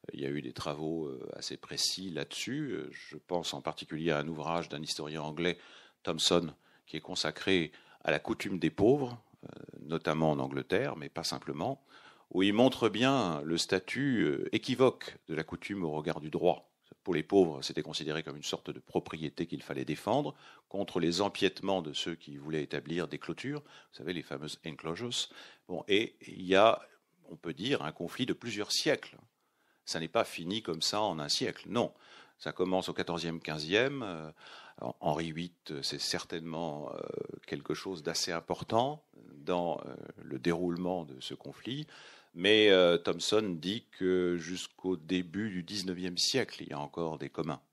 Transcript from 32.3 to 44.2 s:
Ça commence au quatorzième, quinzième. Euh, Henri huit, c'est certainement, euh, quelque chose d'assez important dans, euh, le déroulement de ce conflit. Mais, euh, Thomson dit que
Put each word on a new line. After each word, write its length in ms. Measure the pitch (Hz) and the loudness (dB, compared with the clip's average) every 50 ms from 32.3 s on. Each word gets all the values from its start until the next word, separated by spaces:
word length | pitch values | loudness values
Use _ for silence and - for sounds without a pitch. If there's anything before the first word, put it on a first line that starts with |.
| _ _ | _ _
Ça 140 | - - | -8 -8
commence 360 | - - 92 92 92 92 90 - | -2 0 0 2 2 2 0 0
au 40 | |
quatorzième, 480 | 82 - 87 90 85 82 82 82 82 80 | -4 -4 -2 -2 -2 -2 -2 -4 -4 -4
quinzième. 600 | - 82 76 76 76 78 95 107 127 135 143 135 | -6 -6 -4 -4 -2 2 4 4 4 4 0 -4
Euh, 280 | 117 98 87 80 80 78 76 _ - - - - - - - - 57 60 - _ | -6 -6 -8 -8 -10 -12 -14 _ -20 -20 -20 -18 -20 -20 -14 -8 -8 -8 -8 _
Henri 280 | - 85 73 80 85 82 | 0 0 0 0 -2 -4
huit, 460 | 78 80 87 90 _ _ _ - 78 69 | -4 -6 -6 -8 _ _ _ -8 -6 -4
c'est 180 | 67 - 76 69 | -4 -4 -4 -2
certainement, 920 | - - - 87 - - 87 85 82 82 80 80 85 80 73 76 73 62 50 | -2 -2 -2 -2 -4 -4 -8 -8 -6 -6 -4 -4 -4 -4 -4 -6 -6 -8 -6
euh, 60 | 50 50 - - - - - - - - - | -8 -8 -6 -6 -8 -8 -8 -10 -14 -8 -8
quelque 260 | - 76 71 - 78 | -8 -8 -4 -6 -6
chose 300 | - - 95 95 82 73 | -6 -4 -8 -8 -6 -6
d'assez 260 | 82 82 - - - | -4 -2 -2 -2 -2
important 720 | 85 82 - - 87 - - - 110 113 123 139 151 151 _ _ _ - - - - | -2 -4 -2 -4 -4 -4 -2 0 2 2 2 2 -2 -8 _ _ _ -20 -20 -20 -20
dans, 460 | 71 71 85 90 87 87 85 78 - - | -10 -2 0 0 2 2 0 -2 -4 -6
euh, 100 | 69 65 - - - - - | -10 -12 -12 -14 -14 -14 -16
le 160 | - - 71 64 | -10 -8 -8 0
déroulement 640 | 64 85 85 82 90 90 87 85 90 87 92 90 80 | 2 2 2 4 2 0 2 0 0 0 0 -2 -4
de 120 | 71 65 65 | -8 -12 -12
ce 160 | - - - | -10 -10 -12
conflit. 540 | - - 71 67 - - 107 131 147 151 - - - - - - - - _ _ | -10 -12 -14 -14 -10 -8 -6 -6 -6 -8 -10 -14 -20 -20 -20 -20 -20 -20 _ _
Mais, 360 | 85 90 101 107 107 107 104 | 2 6 6 8 10 10 10
euh, 260 | 95 92 90 87 87 | 10 10 10 10 8
Thomson 600 | 85 - 101 85 85 - - 107 107 110 98 90 78 | 6 4 0 -2 0 0 2 4 4 4 2 -2 -2
dit 280 | 76 90 107 117 - _ | -2 -2 -2 -2 -6 _
que 460 | - - 92 92 92 92 | -8 0 2 2 4 4